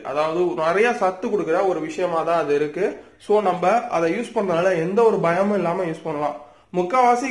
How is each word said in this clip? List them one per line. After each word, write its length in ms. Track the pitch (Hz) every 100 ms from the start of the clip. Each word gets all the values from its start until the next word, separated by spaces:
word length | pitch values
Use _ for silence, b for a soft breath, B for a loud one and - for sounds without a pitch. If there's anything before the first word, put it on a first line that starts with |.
| -
அதாவது 280 | 143 156 165 175 156
நிறைய 260 | 160 185 240 233
சத்து 240 | 185 185 240
கொடுக்குற 260 | 208 156 170 190
ஒரு 100 | 160 160
விஷயமா 340 | - 180 165 156
தான் 100 | 170
அது 100 | 147 143
இருக்கு. 260 | 147 170 226 - B B -
So 80 | 208 190
நம்ம 240 | 175 180 233 - 165
அதை 100 | 165 208
யூஸ் 180 | 233 226
பண்றதுனால 340 | 190 165 185 175 170
எந்த 160 | 208 226
ஒரு 100 | 196 170
பயமும் 320 | 175 202 202
இல்லாம 260 | 170 185 170
யூஸ் 160 | 160 165
பண்ணலாம். 300 | 147 147 - B B B 180
முக்காவாசி 500 | 180 175 247 240 254